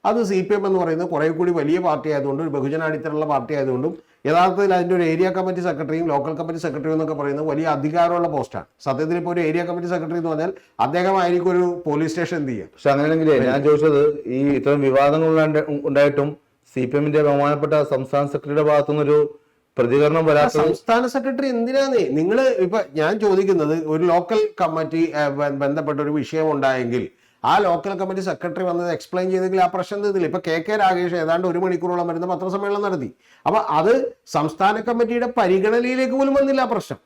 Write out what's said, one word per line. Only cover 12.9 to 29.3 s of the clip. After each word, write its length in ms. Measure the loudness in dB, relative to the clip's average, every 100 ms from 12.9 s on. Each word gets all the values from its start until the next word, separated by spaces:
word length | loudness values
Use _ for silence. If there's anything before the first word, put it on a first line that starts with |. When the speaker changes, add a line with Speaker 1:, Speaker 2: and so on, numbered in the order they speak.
Speaker 2:
അങ്ങനെയാണെങ്കിലേ 480 | 2 2 2 4 4
ഞാൻ 240 | 2 2
ചോദിച്ചത്, 600 | 4 4 4 4 2 0 -6
ഈ 220 | -2 0
ഇത്തരം 320 | 0 2 2
വിവാദങ്ങൾ 640 | 4 4 4 2 2 2
ഉണ്ടാ-, 200 | 2 0 -2
ഉണ്ടായിട്ടും 680 | -4 0 4 4 4 -2 -6 _ _ _
സി 120 | -6 -2
പി 100 | 0
എമ്മിന്റെ 260 | 2 2
ബഹുമാനപ്പെട്ട 500 | 2 2 2 0 0
സംസ്ഥാന 540 | 0 2 -2 0 -2 -2
സെക്രട്ടറിയുടെ 360 | -4 -2 0
ഭാഗത്തുനിന്നൊരു 760 | 4 4 2 0 4 4 2 -4 _ _ _ -2
പ്രതികരണം 460 | 2 4 4 4
Speaker 1:
ആ 20 | 4
Speaker 2:
വരാത്തത് 400 | 4 4 2 0
Speaker 1:
സംസ്ഥാന 400 | 0 0 0 2
സെക്രട്ടറി 400 | -2 -4 -2 -2
എന്തിനാന്ന് 720 | -2 0 0 0 0 0 0
നിങ്ങള് 360 | 2 2 2
ഇപ്പൊ 240 | 0 0 -2 -4
ഞാൻ 260 | -2 0 2
ചോദിക്കുന്നത്, 680 | 2 2 2 2 2 0 -2
ഒരു 180 | 0
ലോക്കൽ 440 | 2 2 2 0 0 0
കമ്മിറ്റി, 520 | -2 0 -2 0 0 0
ഏ, 120 | -2
ബ-, 300 | 0 -2 0
ബന്ധപ്പെട്ട 420 | -2 -2 -2 -2
ഒരു 100 | -2
വിഷയം 420 | -2 -2 -2 0
ഉണ്ടായെങ്കിൽ 560 | 2 0 0 -2 -4 -4 _ _ _
ആ 140 | 2 2
ലോക്കൽ 340 | 2 0 -4
കമ്മിറ്റി 280 | -6 -6 -4
സെക്രട്ടറി 440 | -6 -6 -6 -4
വന്നത് 280 | -2 -2 -2
എക്സ്പ്ലെയിൻ 380 | -6 -4 -4 -2